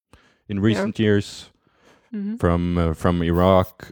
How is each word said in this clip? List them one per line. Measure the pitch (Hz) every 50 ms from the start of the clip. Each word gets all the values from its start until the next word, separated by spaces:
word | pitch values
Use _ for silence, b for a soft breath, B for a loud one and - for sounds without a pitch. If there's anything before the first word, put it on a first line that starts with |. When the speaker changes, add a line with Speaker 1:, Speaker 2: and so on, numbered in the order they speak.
| _ b b b b b b b b -
Speaker 1:
in | 101 98
Speaker 2:
Yeah. | 98
Speaker 1:
recent | 113 110 190 190 214 208 -
years | 110 107 104 101 98 - - - - - _ b b b b b b b b b b b -
Speaker 2:
Mm-hmm. | 208 202 202 220 233
Speaker 1:
from, | - 87 87 87 87 87 87
uh, | 87 85 82 80
from | - - 95 87 87 85
Iraq | 82 85 85 87 95 95 92 92 - - - - -